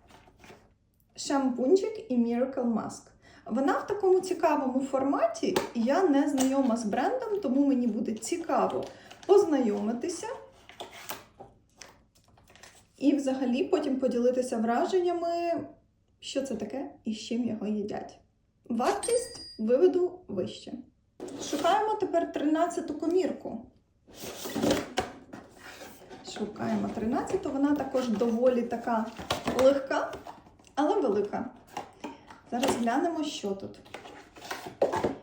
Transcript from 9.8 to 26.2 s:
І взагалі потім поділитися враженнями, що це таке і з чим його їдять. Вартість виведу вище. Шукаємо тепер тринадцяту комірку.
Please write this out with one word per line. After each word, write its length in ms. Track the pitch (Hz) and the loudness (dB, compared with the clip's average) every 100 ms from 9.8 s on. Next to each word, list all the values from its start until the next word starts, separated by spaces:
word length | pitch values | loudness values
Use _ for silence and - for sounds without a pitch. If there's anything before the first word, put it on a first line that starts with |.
| 208 240 339 349 440 539 - - - - - - - - - - - - _ - - - _ _ _ _ - - - - _ - | -2 -2 -4 -6 -8 -10 -14 -20 -20 -18 -18 -16 -14 -14 -16 -20 -20 -20 _ -20 -20 -20 _ _ _ _ -20 -20 -20 -20 _ -2
І 180 | 269 - | 2 4
взагалі 480 | 269 262 247 247 | 2 0 0 0
потім 360 | 370 359 285 254 | 2 2 2 0
поділитися 580 | 254 233 240 254 247 233 | 0 2 2 2 0 0
враженнями, 720 | 226 240 370 381 349 339 339 339 339 311 294 - _ _ _ _ | 2 2 2 2 2 0 0 0 0 -2 -4 -14 _ _ _ _
що 220 | - 277 | -8 -4
це 140 | 269 220 | -4 -4
таке 360 | 208 269 - - 233 | -6 -8 -8 -10 -8
і 80 | |
з 40 | 214 | -6
чим 280 | - 233 233 | -4 -2 -2
його 220 | 214 202 | -4 -4
їдять. 520 | 214 - - - - _ _ _ _ - | -2 -4 -6 -10 -16 _ _ _ _ -6
Вартість 720 | 233 285 403 - 466 - - - - | 0 0 0 0 0 -2 -10 -14 -4
виведу 600 | 220 262 359 359 349 - - | 2 6 6 4 0 -2 -8
вище. 460 | 190 214 - - 240 - _ _ - - 277 | -6 -6 -8 -12 -14 -14 _ _ -16 -14 -10
Шукаємо 500 | - - 339 415 427 | -6 0 2 4 2
тепер 380 | 415 - 339 - | 0 0 0 0
тринадцяту 600 | 294 285 311 339 - - | -2 0 2 2 -2 -6
комірку. 720 | 285 320 370 302 - - - - - _ _ - - - - - - - - - - - - - - - - - - - - - - | -4 0 2 2 -2 -8 -10 -12 -20 _ _ -20 -14 -12 -10 -8 -4 -2 -2 -4 -6 -6 -10 -18 -20 -20 -20 -20 -18 -18 -18 -20 -18